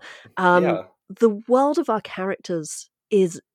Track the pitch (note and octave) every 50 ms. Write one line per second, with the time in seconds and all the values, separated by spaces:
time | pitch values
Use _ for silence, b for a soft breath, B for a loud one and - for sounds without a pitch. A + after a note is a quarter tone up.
0 | B B B B B B _ - F#3 F3+ F3 F3+ - - - F#2 - - _ _
1 | _ _ F#3+ - A#3 A3+ G#3 G3+ - - B3 C4 C#4 D4 D4 E4+ C#4+ - A3 G3+
2 | - - - F#3 F#3 G3 F#3+ - - - F3 E3 D3+ - - - - _ _ _
3 | _ _ G#3+ G3 F#3+ E3+ F3+ - - _